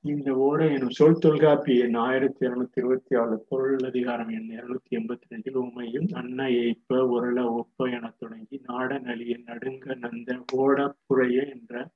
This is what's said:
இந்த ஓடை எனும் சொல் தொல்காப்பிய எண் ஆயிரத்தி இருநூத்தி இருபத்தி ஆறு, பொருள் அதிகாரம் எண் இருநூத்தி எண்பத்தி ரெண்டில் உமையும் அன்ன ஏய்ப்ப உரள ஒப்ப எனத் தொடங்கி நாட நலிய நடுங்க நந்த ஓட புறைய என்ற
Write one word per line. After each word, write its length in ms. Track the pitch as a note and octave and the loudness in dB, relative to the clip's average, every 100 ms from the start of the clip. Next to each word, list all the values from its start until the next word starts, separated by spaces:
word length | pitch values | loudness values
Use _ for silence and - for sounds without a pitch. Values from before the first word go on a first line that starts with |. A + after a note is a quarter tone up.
இந்த 260 | C#3+ D3 C#3 C3 | -4 -4 -2 2
ஓடை 300 | C#3 D3+ D#3+ | 2 4 2
எனும் 240 | C#3 B2+ | 2 -2
சொல் 260 | - D3+ D#3+ | 6 6 8
தொல்காப்பிய 640 | D#3+ D3 D3+ C#3+ C#3+ B2 A#2+ | 4 6 6 6 4 4 4
எண் 120 | A#2 | 2
ஆயிரத்தி 440 | A#2+ C3 C3+ - | 0 2 0 0
இருநூத்தி 360 | B2+ B2 A#2+ - | -2 -2 -4 -2
இருபத்தி 360 | B2 B2+ _ B2 | 0 0 _ 0
ஆறு, 200 | A#2 A2 | 2 -2
பொருள் 420 | - C3 C3 C3 B2+ | -4 -2 0 0 0
அதிகாரம் 440 | B2 A#2+ A#2 A2+ | -2 -2 -4 -6
எண் 220 | A2 A2+ | -8 -10
இருநூத்தி 400 | A2+ A#2+ B2+ _ | -12 -10 -10 _
எண்பத்தி 360 | A#2 A2+ A#2+ _ | -6 -6 -8 _
ரெண்டில் 300 | A#2 A#2+ C3 | -12 -6 -4
உமையும் 500 | B2 A#2+ A#2+ B2+ F3 | -6 -8 -8 -4 -4
அன்ன 260 | C3 B2 B2+ C3+ | -4 -8 -6 0
ஏய்ப்ப 460 | A#2+ A#2+ A2+ _ B2+ B2+ | 0 0 -2 _ 2 2
உரள 300 | A#2+ B2 A#2+ A#2+ | 2 0 0 0
ஒப்ப 380 | A#2 - _ B2+ | -4 -6 _ -4
எனத் 300 | A#2+ A#2 _ | -4 -10 _
தொடங்கி 380 | A#2 A2+ A2 C3+ | -16 -14 -16 -16
நாட 360 | - B2 B2+ C3+ | -10 -6 -4 -4
நலிய 360 | B2 A#2 A#2+ A#2+ | -6 -8 -6 -6
நடுங்க 560 | - A#2+ B2+ C3 C#3 B2+ | -8 -10 -10 -10 -10 -10
நந்த 340 | A#2 A#2 A#2+ B2+ - | -8 -10 -8 -8 -4
ஓட 240 | C3 C#3 C#3 C#3 - | 0 2 2 0 -6
புறைய 380 | _ C3 B2 B2 C#3+ | _ 2 4 2 0
என்ற 260 | B2 A#2 A#2+ - | -10 -14 -12 -12